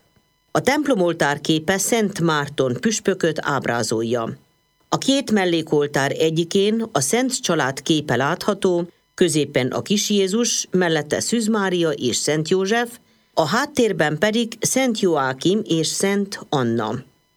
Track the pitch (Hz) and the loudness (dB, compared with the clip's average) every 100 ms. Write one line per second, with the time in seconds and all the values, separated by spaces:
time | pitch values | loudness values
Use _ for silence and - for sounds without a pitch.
0 | _ _ _ _ _ 151 190 302 277 226 | _ _ _ _ _ -2 2 0 2 2
1 | 175 165 147 147 151 156 156 190 - 233 | 2 2 0 0 -2 -2 0 -2 0 0
2 | 208 - 165 151 143 - 131 120 226 220 | 0 0 0 0 -2 -2 -2 0 -2 -2
3 | 202 185 165 156 - 135 123 120 107 113 | -2 0 0 -2 -2 -2 0 -2 0 -2
4 | 113 120 113 131 _ _ _ _ - 147 | 0 -2 -4 -8 _ _ _ _ -4 -2
5 | 185 277 269 208 185 165 160 147 143 139 | 2 0 2 2 2 0 2 0 2 0
6 | 139 - 160 160 165 196 202 226 220 - | 0 2 0 2 0 2 2 0 -2 -2
7 | - 233 262 - - 160 131 131 - 156 | 0 0 0 -2 -2 0 0 -2 0 0
8 | 147 123 139 175 - 196 190 175 175 _ | 0 0 0 -2 -2 0 0 0 -4 _
9 | _ - 180 151 143 135 127 120 120 202 | _ 0 2 2 0 0 0 -2 -2 -2
10 | - 202 190 220 233 - - 185 175 156 | 0 0 2 0 0 -2 -2 0 2 0
11 | 151 - - 233 214 220 190 180 165 - | 0 -2 0 -2 0 0 0 0 0 0
12 | 123 - - 156 151 185 190 233 240 - | -2 -2 0 0 2 0 2 0 -2 -8
13 | _ _ _ - 151 226 294 - 220 165 | _ _ _ 0 2 2 0 2 2 2
14 | 151 151 214 220 233 - - 254 262 214 | 0 2 0 0 -2 -4 -2 0 0 2
15 | 190 151 131 131 165 214 - 165 151 - | 2 2 0 0 0 0 0 0 0 0
16 | 196 202 196 - - 143 120 117 107 127 | 0 0 -2 -8 -4 -2 0 0 -2 -6
17 | - _ _ | -10 _ _